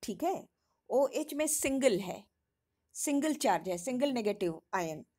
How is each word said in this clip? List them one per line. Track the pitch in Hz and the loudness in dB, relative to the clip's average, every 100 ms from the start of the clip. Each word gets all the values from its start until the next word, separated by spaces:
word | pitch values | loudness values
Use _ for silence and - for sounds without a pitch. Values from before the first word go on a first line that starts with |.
ठीक | - 185 | -8 -2
है, | 320 392 - _ _ _ _ | -2 -2 -6 _ _ _ _
ओ | 233 277 | 2 2
एच | 233 302 | 2 -4
में | 285 302 | -2 0
सिंगल | - 285 269 262 190 | 0 0 4 4 2
है, | 190 - - _ _ _ _ _ _ | -2 -10 -12 _ _ _ _ _ _
सिंगल | - - 285 311 | -8 0 2 2
चार्ज | 294 247 190 180 | 2 2 2 0
है, | 175 | -4
सिंगल | 175 247 285 | -4 0 0
नेगेटिव | 247 208 202 185 160 _ | 0 -2 0 -2 -4 _
आयन। | 190 170 156 220 | -2 -2 -6 -12